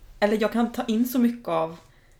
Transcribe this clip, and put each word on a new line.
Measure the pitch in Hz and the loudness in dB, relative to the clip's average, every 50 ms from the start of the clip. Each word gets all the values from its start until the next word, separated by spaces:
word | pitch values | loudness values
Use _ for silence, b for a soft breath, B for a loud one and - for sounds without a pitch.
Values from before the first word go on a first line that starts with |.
| - - - - | -20 -20 -6 -2
eller | - 208 220 208 | 0 2 2 2
jag | 214 208 - | 0 0 2
kan | 226 240 226 | 0 0 0
ta | - - - | -2 -6 -4
in | - 220 220 240 247 | -2 0 0 0 0
så | - 262 | 2 2
mycket | 240 233 240 - - - | 2 2 2 -2 -6 -4
av | 170 165 165 165 170 170 b b b b b b b b | -2 -2 -2 -4 -6 -14 b b b b b b b b